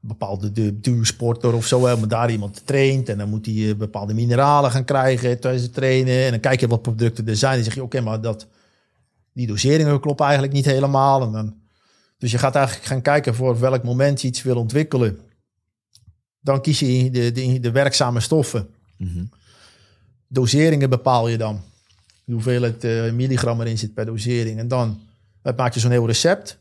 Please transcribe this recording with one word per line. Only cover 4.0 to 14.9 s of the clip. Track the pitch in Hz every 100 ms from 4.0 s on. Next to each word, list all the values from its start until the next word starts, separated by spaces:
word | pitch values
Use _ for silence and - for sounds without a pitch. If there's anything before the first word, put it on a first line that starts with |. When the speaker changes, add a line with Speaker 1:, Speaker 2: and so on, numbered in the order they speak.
| 101
Speaker 1:
mineralen | 110 120 120 139 147 139
gaan | 123
krijgen | 127 139 131 127 123 120
tijdens | 127 127
het | 123
trainen. | 123 131 131 127 127
En | 131
dan | 117
kijk | 131 127
je | 120
wat | 117
producten | 117 110 117 113 110
er | 107
zijn | 135 131
en |
zeg | 113
je, | 131
"Oké, | 127 131
maar | 113 110
dat, | 113 107 - _ _ _ _ _ _ _ _
die | - 120
doseringen | 104 127 156 151 143
kloppen | 151 139
eigenlijk | 143 143 139
niet | 139
helemaal." | 139 135 139 139 135 139
En | 120
dan, | 107 107 104 _ _ _ _ _ _
dus | 123
je | 117
gaat | 131
eigenlijk | 139 135 - -
gaan | 135
kijken | 123 147 139
voor | 117 127 117
welk | 127 131
moment | 120 123 139 139
je | 131
iets | 123
wil | 127 123
ontwikkelen. | 113 135 151